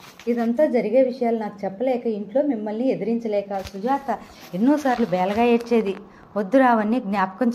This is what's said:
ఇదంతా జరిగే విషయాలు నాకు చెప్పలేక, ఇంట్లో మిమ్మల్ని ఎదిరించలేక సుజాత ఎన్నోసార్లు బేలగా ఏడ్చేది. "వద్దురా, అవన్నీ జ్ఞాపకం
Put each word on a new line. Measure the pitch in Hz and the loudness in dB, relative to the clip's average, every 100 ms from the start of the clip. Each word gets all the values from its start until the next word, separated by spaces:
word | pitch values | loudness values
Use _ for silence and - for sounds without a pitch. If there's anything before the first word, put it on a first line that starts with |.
| - - 233 | -20 -8 -4
ఇదంతా | 233 226 240 302 | 0 0 2 2
జరిగే | 233 208 254 | 2 2 2
విషయాలు | 254 240 233 226 | 2 0 -2 -2
నాకు | 208 - | -4 -8
చెప్పలేక, | 190 190 262 240 240 | -8 -4 -2 -2 -2
ఇంట్లో | 208 202 262 | -4 -2 0
మిమ్మల్ని | 294 226 214 214 262 | 0 -2 -4 -2 -2
ఎదిరించలేక | 175 196 233 226 208 202 196 | 0 -2 -2 -2 -2 -2 -6
సుజాత | 190 196 233 277 269 202 - - - | -8 -6 -2 -2 -2 -8 -8 -20 -10
ఎన్నోసార్లు | 180 247 294 269 226 220 | 0 2 4 2 0 0
బేలగా | 180 185 208 | 0 0 2
ఏడ్చేది. | 240 233 233 233 196 190 - - - 196 | 4 2 2 0 0 -4 -10 -20 -10 -6
"వద్దురా, | 196 262 254 | 2 4 6
అవన్నీ | 226 214 247 | 4 2 -2
జ్ఞాపకం | 190 202 190 - 240 | -2 -2 -2 0 -2